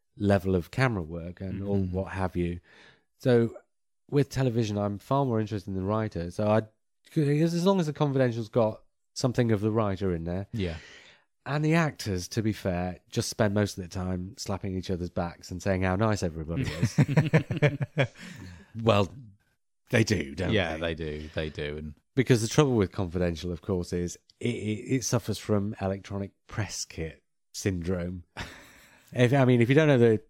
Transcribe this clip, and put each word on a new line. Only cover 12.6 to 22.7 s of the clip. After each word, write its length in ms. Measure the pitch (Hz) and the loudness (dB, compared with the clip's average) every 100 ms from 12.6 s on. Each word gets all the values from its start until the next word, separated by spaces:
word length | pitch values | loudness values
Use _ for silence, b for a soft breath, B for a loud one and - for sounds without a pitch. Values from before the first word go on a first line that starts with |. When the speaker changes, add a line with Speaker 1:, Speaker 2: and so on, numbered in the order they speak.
| 98 87 90 87 _ | -2 -2 -4 -6 _
Speaker 1:
just 200 | - - | -6 -4
spend 240 | - 107 | 0 0
most 240 | 104 101 - | 2 0 -2
of 60 | |
the 60 | 87 | -10
time 460 | 95 92 92 92 123 | -6 -4 -4 -6 -10
slapping 380 | - 95 101 92 | -8 -6 -6 -6
each 140 | 90 | -4
other's 180 | 90 87 | -4 -4
backs 400 | - 87 - - | -4 -6 -6 -12
and 120 | 92 | -6
saying 220 | 101 92 | -2 0
how 120 | 95 92 | 0 2
nice 260 | 110 104 | 0 0
everybody 400 | 90 80 76 85 127 156 | -2 -6 -6 -4 -4 -2
is. 140 | - - | 0 2
Speaker 2:
<laughs> 1080 | 147 143 151 156 - 180 143 143 143 - 131 B B B 90 87 B 113 | 2 4 4 2 0 0 0 0 -4 -2 -2 B B B -18 -18 B -2
Speaker 1:
Well, 280 | 113 101 92 110 113 98 _ _ _ _ _ | 4 4 2 -4 -20 -20 _ _ _ _ _
they 140 | 117 | 2
do, 300 | 110 95 80 - | 4 2 -2 -4
don't 160 | 90 | 0
Speaker 2:
Yeah, 220 | 107 85 80 | 0 0 -2
Speaker 1:
they? 160 | 82 | -4
Speaker 2:
they 20 | 80 | -4
do. 340 | 78 76 78 | -6 -6 -8
They 160 | - 78 | -6 -6
do. 280 | 76 73 76 | -6 -8 -8
And 160 | 76 - _ - | -10 -14 _ -2
Speaker 1:
Because 260 | 120 117 | 2 2
the 60 | 117 | 2
trouble 280 | - 147 | 2 4